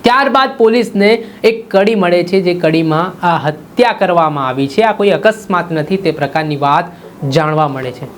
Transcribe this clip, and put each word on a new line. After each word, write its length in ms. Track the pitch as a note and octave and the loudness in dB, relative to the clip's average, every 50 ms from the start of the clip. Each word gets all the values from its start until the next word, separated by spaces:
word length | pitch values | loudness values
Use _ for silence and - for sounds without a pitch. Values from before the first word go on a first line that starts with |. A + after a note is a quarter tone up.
| - | 2
ત્યારબાદ 460 | A#3 A#3+ C4+ C#4 C4 A#3 C4+ C4 C4+ C4 | 2 2 2 0 2 2 2 0 0 0
પોલીસને 540 | - A3+ A3+ A3+ B3 A3+ - - G3 G3+ G#3 A3+ A3+ A3+ - - - - A3 | 2 2 4 4 2 0 -2 0 2 2 2 2 2 -2 -12 -14 0 0 0
એક 140 | A3+ A3+ - - | 0 0 -8 0
કડી 320 | - G3 G3+ G#3 A3+ G3+ | 0 2 2 2 2 2
મળે 180 | F#3 F3 F3 F3 E3+ F3 | 2 2 2 2 0 0
છે, 140 | F#3+ F#3+ F#3 | 0 0 0
જે 140 | F3+ F3+ F3 E3+ | 0 -2 0 0
કડીમાં 600 | D#3+ D#3+ E3 E3 D#3+ D#3 D#3 F3 F#3+ F#3 - - F3 | 0 2 2 0 0 0 0 -2 -4 -6 -4 -2 -2
આ 80 | E3+ D#3+ | -2 0
હત્યા 560 | - D#3 D3+ - - - - - A#3+ A#3 G#3 - | -2 -4 -6 -6 -14 -8 0 2 2 2 2 0
કરવામાં 480 | G3+ F3+ F3 E3+ D#3+ D#3 D3 C#3+ C3+ C3 | 0 2 2 2 2 2 0 -2 -4 -4
આવી 200 | B2+ C3+ C#3 C3+ - | -2 -2 -4 -2 0
છે, 80 | - A3 | 0 2
આ 140 | A3 G3+ G#3 | 2 2 0
કોઈ 160 | G3+ G3+ F3 | 2 0 0
અકસ્માત 580 | D3+ D#3 A3 G#3+ - - - F#3+ F3 E3+ - E3 | 2 2 0 0 0 -6 -4 -2 -2 -2 -2 -4
નથી, 300 | D#3 D3+ D3+ F#3+ F#3+ F#3+ | -4 -2 -2 -4 -2 -2
તે 160 | E3 - - | -4 -2 -2
પ્રકારની 440 | C#3+ C#3 - D#3+ D#3 D3+ D3 C3+ C#3+ | -4 -2 -2 -4 -4 -2 -4 0 0
વાત 180 | C#3 D3+ E3 F3 - - - - - - - - C3+ C3 | 2 2 2 0 -4 -12 -20 -20 -20 -14 -8 -6 0 0
જાણવા 380 | D#3+ D#3 D3+ D#3 D#3 D#3 C#3+ C3+ | 0 0 2 0 0 0 -2 -2
મળે 180 | C3 C3 B2+ - | -6 -8 -10 -10
છે. 80 | - C#3 B2+ - | -12 -14 -16 -16